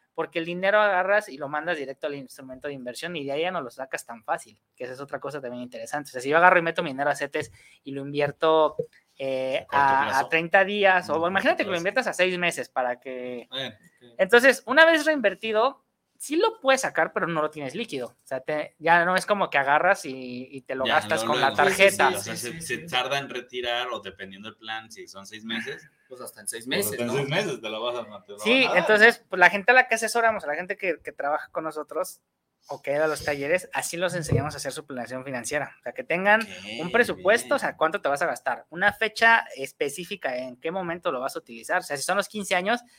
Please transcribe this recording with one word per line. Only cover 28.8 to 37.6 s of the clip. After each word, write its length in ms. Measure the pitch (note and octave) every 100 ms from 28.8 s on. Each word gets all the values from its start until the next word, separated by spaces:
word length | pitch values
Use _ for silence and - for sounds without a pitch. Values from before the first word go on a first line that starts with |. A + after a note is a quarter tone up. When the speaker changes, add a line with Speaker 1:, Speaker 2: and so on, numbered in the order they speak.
| F3+ G#3+ A3+ A#3
Speaker 2:
¿no? 80 | _
Speaker 1:
pues, 100 | F#3
la 100 | F3
gente 220 | G3+ F#3+
a 40 | B3+
la 120 | B3
que 80 | A3+
asesoramos, 480 | A3 A#3 A3+ G#3+
a 40 | D3
la 80 | D3+
gente 200 | F#3 G3
que, 240 | F#3+ D3
que 100 | -
trabaja 380 | C#3+ C#3 D3 -
con 120 | E3+
nosotros 580 | D#3+ D3+ D3 D3+ F#3 - _ _ _ _ -
o 140 | C#3+
que 100 | -
ha 40 | C#3+
ido 100 | D#3
a 20 |
los 160 | D3
talleres, 460 | - C#3+ C#3 F3+ -
así 220 | - - E3+
los 180 | F3+
enseñamos 400 | F3 D3+ - D3
a 40 | C#3+
hacer 140 | C#3+
su 120 | D#3 D3+
planeación 380 | B2+ A2+ C3
financiera. 520 | C3 B2+ A2+ D3 C3+ -
O 40 |
sea, 100 | A#2+
que 100 | -
tengan 380 | B2 E3+ G3 G#3+
Speaker 2:
Ok, 60 | A3 - - A#2
Speaker 1:
un 120 | F3
presupuesto, 560 | A#3 G#3+ E3+ F#3 A#3 -
Speaker 2:
bien. 80 |
Speaker 1:
o 40 |
sea, 180 | C#4